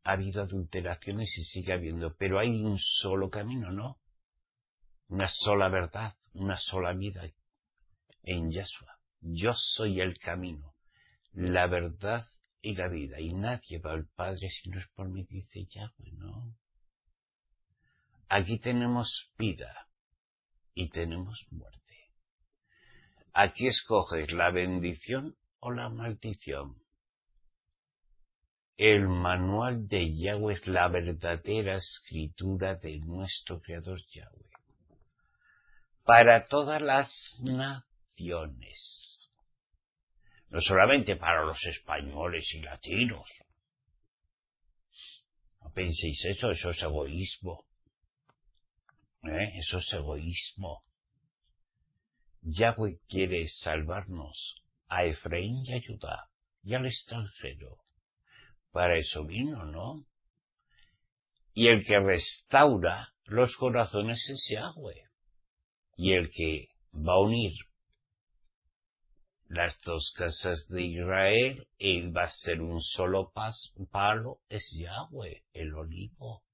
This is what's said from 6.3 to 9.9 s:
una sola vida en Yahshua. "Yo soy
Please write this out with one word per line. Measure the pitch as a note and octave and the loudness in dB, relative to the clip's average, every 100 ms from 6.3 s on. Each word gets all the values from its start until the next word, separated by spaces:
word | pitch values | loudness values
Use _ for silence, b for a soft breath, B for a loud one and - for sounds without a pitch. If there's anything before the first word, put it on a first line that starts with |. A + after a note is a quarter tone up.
una | F#2 G2 F#2 | -6 -4 -4
sola | - F#2+ F2 | -4 -2 -2
vida | F#2 G2+ F2+ E2 - _ _ _ _ _ _ _ _ | -4 -6 -8 -12 -16 _ _ _ _ _ _ _ _
en | - F2+ D#2+ | -4 -2 -2
Yahshua. | E2+ F#2+ - - - _ _ | -4 -8 -12 -18 -20 _ _
"Yo | E2+ E2+ G#2+ A#2+ | -8 0 0 0
soy | - - A2 | -2 0 0